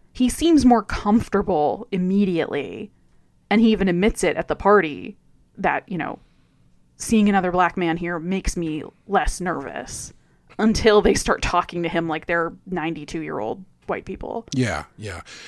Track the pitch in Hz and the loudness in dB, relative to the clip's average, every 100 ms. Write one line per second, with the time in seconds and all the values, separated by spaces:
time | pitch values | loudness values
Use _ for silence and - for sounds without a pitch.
0 | _ - 247 - 330 302 240 226 - - | _ -2 0 2 4 6 6 4 2 -4
1 | 208 220 - 202 202 160 147 - - 185 | 0 0 2 -2 0 0 0 -2 -6 -4
2 | 180 196 190 170 - 143 101 - 208 _ | 0 2 2 0 -2 -4 -6 -10 -14 _
3 | _ _ _ _ - 208 226 208 190 170 | _ _ _ _ -2 4 4 4 2 2
4 | 214 - 175 143 - 151 196 202 160 101 | 2 2 0 -2 -4 0 4 4 4 -4
5 | 139 - _ _ _ - 185 143 - 175 | -12 -16 _ _ _ -4 -2 -2 -4 -6
6 | - - _ _ _ _ _ _ _ - | -6 -10 _ _ _ _ _ _ _ -12
7 | - 220 208 196 180 180 175 - 170 170 | 0 2 4 2 2 2 2 0 -2 -2
8 | 170 175 170 190 - 180 165 156 - - | -4 -4 -4 -4 -2 -4 -4 -6 -10 -16
9 | - 190 151 - 180 143 135 - - - | -2 0 0 -2 -4 -4 -6 -10 -12 -12
10 | - - _ _ _ - 220 208 226 208 | -14 -18 _ _ _ 0 0 4 6 6
11 | 196 - - - - 175 - 175 165 170 | 6 2 0 -2 0 -2 -2 -4 -4 -2
12 | 165 156 - 170 165 170 - 175 160 160 | -2 -4 -2 -2 -2 -8 -8 -6 -4 -6
13 | 151 165 151 151 110 196 185 _ - 175 | -8 -10 -6 -6 -6 -8 -12 _ -8 -6
14 | - - - - - 131 117 76 - - | -8 -12 -10 -10 -6 -2 -2 -4 -8 -14
15 | 107 82 - - | -14 -12 -16 -20